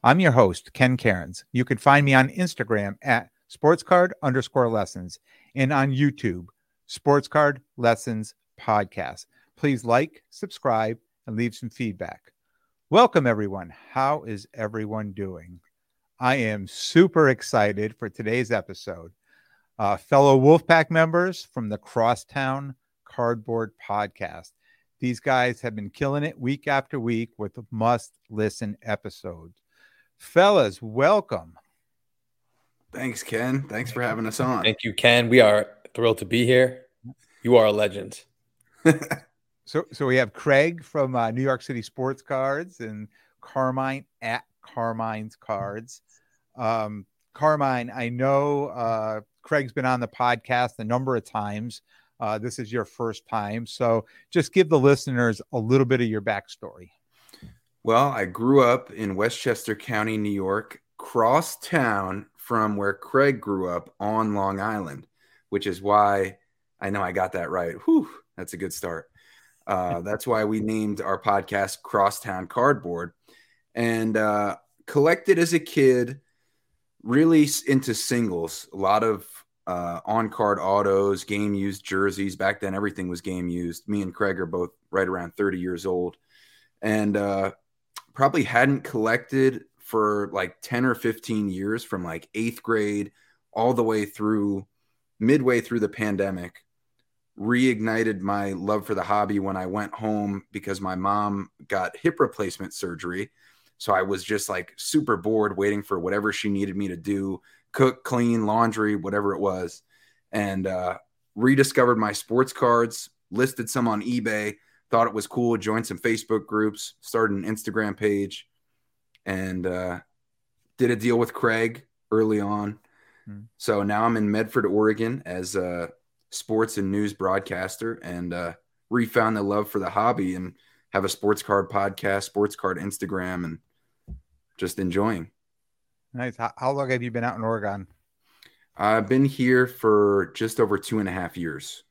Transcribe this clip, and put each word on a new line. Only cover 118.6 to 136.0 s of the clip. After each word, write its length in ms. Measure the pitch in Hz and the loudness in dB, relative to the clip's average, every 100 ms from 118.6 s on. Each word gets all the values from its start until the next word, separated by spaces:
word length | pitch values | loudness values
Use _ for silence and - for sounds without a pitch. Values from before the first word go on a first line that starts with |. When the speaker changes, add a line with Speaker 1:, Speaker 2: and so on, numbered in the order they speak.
| _ _ _ _ _ _ 98 | _ _ _ _ _ _ -8
Speaker 2:
and, 400 | 95 95 92 90 | -6 -6 -6 -6
uh, 320 | 90 90 87 _ _ _ _ _ _ _ _ | -4 -6 -8 _ _ _ _ _ _ _ _
did 160 | 123 | 0
a 20 | |
deal 240 | 117 117 117 | 2 0 2
with 160 | 113 | 0
Craig 500 | - 120 113 117 117 _ _ _ | 0 0 0 -2 -4 _ _ _
early 260 | 110 110 107 | 0 2 0
on. 400 | 101 104 104 104 _ _ _ _ | -2 -4 -6 -10 _ _ _ _
Speaker 1:
Hmm. 160 | - 101 107 _ | -20 -18 -20 _
Speaker 2:
So 260 | - 104 | -2 0
now 220 | 101 104 | 2 2
I'm 120 | 117 113 | 2 2
in 140 | 104 | 0
Medford, 360 | 107 110 127 101 | 0 0 0 0
Oregon 560 | 104 107 107 113 131 - | 2 2 2 -4 -4 -8
as 300 | 90 92 95 | -10 -6 -4
a 340 | 90 87 82 - _ _ _ | -4 -6 -8 -12 _ _ _
sports 480 | - - 110 110 - | -14 -4 0 0 -2
and 140 | 98 | -2
news 200 | 101 104 | -2 -2
broadcaster, 840 | 101 95 98 - 90 95 - 113 | -2 -2 -2 -4 -6 -6 -6 -8
and, 380 | 117 85 87 87 | -8 -10 -8 -6
uh, 200 | 87 85 85 _ _ _ | -6 -8 -10 _ _ _
refound 480 | 120 117 120 110 107 | -2 2 2 2 0
the 60 | |
love 260 | 98 101 104 | 0 -2 -2
for 120 | 104 | -4
the 100 | 90 | -2
hobby 460 | 101 113 117 92 90 | 0 2 2 -2 -4
and 180 | 92 - _ _ _ | -8 -14 _ _ _
have 140 | 98 | -2
a 40 | 95 | -2
sports 340 | - 101 104 | 0 0 0
card 280 | - 101 95 | 2 0 2
podcast, 540 | 101 101 98 101 98 | -2 -2 -4 -2 -2
sports 300 | - 101 104 | -4 -2 -2
card 240 | - 95 85 | 0 -6 -4
Instagram, 640 | 95 - 95 95 90 90 | -8 -8 -6 -6 -6 -6
and 140 | 85 80 _ _ _ _ - - _ _ _ _ | -8 -10 _ _ _ _ -20 -20 _ _ _ _
just 200 | 92 - | -8 -4
enjoying. 520 | 92 90 107 98 82 _ _ _ _ _ _ _ | -2 0 0 -2 -8 _ _ _ _ _ _ _